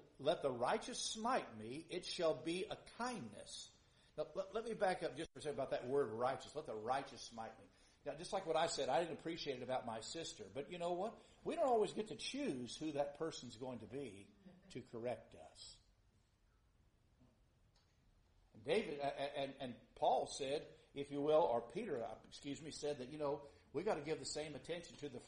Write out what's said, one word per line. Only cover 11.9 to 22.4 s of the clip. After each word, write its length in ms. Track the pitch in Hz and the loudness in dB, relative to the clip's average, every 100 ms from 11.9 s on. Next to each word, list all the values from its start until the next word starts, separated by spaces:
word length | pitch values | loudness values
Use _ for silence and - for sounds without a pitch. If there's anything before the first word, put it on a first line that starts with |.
get 160 | 220 214 | 2 -4
to 80 | 143 | -4
choose 600 | - 262 269 131 120 - | -4 -2 0 0 -4 -4
who 160 | 156 | 0
that 260 | 139 143 - | 0 0 0
person's 380 | 160 - 123 104 | -4 -4 -10 -8
going 220 | 131 120 | -6 -6
to 80 | 101 | -6
be 400 | 135 131 98 98 - - - - | -6 -6 -10 -16 -20 -20 -20 -14
to 100 | 127 117 | -12 -10
correct 420 | 117 120 113 - | -4 -4 -4 -8
us. 420 | - - - - - _ _ _ _ _ _ _ _ _ _ _ _ _ _ - _ _ _ _ _ _ _ _ _ _ _ - | -18 -18 -16 -18 -18 _ _ _ _ _ _ _ _ _ _ _ _ _ _ -20 _ _ _ _ _ _ _ _ _ _ _ -20
And 100 | - | -8
David, 340 | 104 196 214 143 | 0 2 2 -2
a-, 40 | 139 | -2
a-, 360 | 143 143 147 | -2 -2 -2
and, 100 | 135 131 | -4 -4
and 140 | 131 120 - | -8 -10 -16
Paul 320 | - 160 254 170 | 2 4 4 2
said, 360 | - 135 156 - - - | -2 -2 -2 -4 -14 -10
if 160 | 139 143 | -6 -4
you 100 | 143 | 2
will, 280 | 147 151 170 | 8 8 8
or 100 | 117 - | 4 0
Peter, 300 | 185 226 131 | -4 -2 -2
uh, 120 | 107 110 - | -2 -6 -14
excuse 340 | - | -10